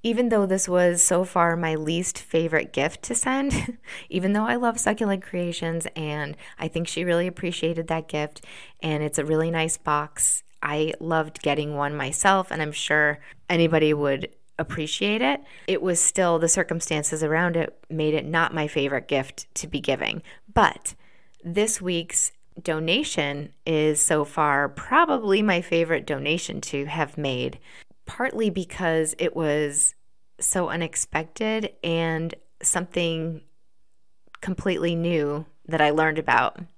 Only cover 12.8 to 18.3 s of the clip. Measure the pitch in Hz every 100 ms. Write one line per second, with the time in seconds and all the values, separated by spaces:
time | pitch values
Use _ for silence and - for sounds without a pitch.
12.8 | - 151 151 147 - - - 170 165 160
13.8 | 156 151 143 139 - - - - 160 -
14.8 | 156 - 202 220 254 285 - - - 190
15.8 | 185 170 - - 175 165 165 190 175 170
16.8 | - 151 147 156 156 160 175 170 156 -
17.8 | - 156 156 156 139